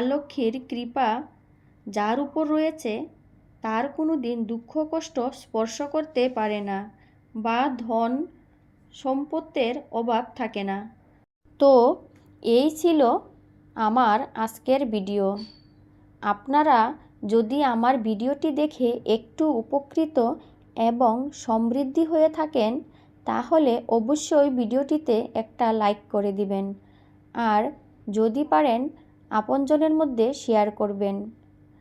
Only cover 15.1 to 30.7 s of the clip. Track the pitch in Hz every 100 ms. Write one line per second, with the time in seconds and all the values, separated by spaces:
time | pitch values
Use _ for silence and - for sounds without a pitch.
15.1 | 202 196 208 220 - - - - _ -
16.1 | _ 208 208 - 294 302 240 214 302 -
17.1 | _ 208 226 220 285 269 226 240 269 220
18.1 | 208 247 285 320 302 302 - 247 240 -
19.1 | 226 - - 311 233 - 277 285 330 311
20.1 | 277 233 311 - - - - 226 240 240
21.1 | 233 285 - - 226 233 269 269 330 320
22.1 | 320 311 320 311 262 214 262 - - _
23.1 | _ - 226 240 320 277 - - 233 220
24.1 | 294 - 302 285 254 214 254 277 302 285
25.1 | 220 247 - 226 - 233 220 208 208 -
26.1 | 208 202 196 196 196 196 196 - - _
27.1 | _ _ 233 226 208 254 - - _ -
28.1 | 208 226 254 302 302 294 226 294 - -
29.1 | _ _ 214 208 269 277 302 311 311 302
30.1 | 226 226 285 - 214 208